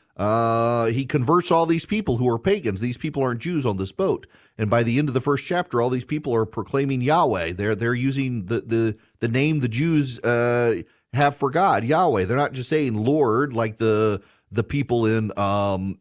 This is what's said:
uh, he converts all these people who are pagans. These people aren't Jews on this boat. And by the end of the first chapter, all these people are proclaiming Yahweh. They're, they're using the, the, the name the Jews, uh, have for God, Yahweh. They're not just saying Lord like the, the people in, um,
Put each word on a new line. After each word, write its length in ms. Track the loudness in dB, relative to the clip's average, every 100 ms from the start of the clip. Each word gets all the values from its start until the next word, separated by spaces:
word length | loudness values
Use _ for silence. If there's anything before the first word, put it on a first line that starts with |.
| _ -4
uh, 680 | 0 2 2 2 0 0 0
he 180 | -2 -2
converts 460 | -2 2 2 4
all 140 | 2 2
these 200 | 0 -2
people 320 | -4 -2 0
who 120 | 2
are 100 | 0
pagans. 400 | 0 0 -2 -4
These 180 | -4 -4
people 240 | -6 -2
aren't 200 | -2 -2
Jews 240 | -4 -2 -2
on 120 | -2
this 140 | -4
boat. 360 | -2 0 -2 -6 _ _ -6
And 120 | 0
by 140 | 2
the 140 | 2 0
end 100 | 0
of 60 |
the 80 | 0
first 240 | 0 -2 -2
chapter, 360 | -4 -2 0
all 80 | 0
these 160 | -2 -4
people 280 | -6 -2
are 120 | -2 -2
proclaiming 560 | -4 -4 -2 -2 -2
Yahweh. 520 | 2 2 2 0 -2
They're, 220 | -2 -2 0
they're 180 | 0
using 520 | 0 -2 -2 -2 -4 -4
the, 160 | -4
the, 360 | 0 0 0 -2 _ _
the 80 | -2
name 320 | 0 0 0
the 80 | 0
Jews, 520 | 0 2 2 0 -2
uh, 640 | 0 2 2 2 2 0 -4 _ _
have 220 | 0 0 2
for 160 | -2
God, 320 | 2 2 2
Yahweh. 420 | 2 2 2 2 0
They're 120 | 0
not 160 | -2
just 160 | -4 -2
saying 260 | -2 0 0
Lord 580 | 2 2 4 2 0
like 240 | -2 -4 0
the, 460 | 2 4 2 0 -6 _ _
the 120 | -4
people 420 | -2 -2 0 2 2
in, 320 | 2 0 -2
um, 600 | 0 0 0 -2 -4 -8